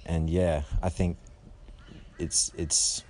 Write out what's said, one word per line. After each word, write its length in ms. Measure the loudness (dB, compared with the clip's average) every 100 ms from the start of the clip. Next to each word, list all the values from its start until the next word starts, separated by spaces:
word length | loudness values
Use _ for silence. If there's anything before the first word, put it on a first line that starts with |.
| -2
and 240 | 0 2
yeah, 340 | 4 4 2 0 0
I 80 | 0
think 280 | 2 0 0 -10 -20 -20 -20 -20 -20 -18 -18 -14 -8
it's, 340 | -2 0 -2 -2
it's, 480 | 0 0 0 -2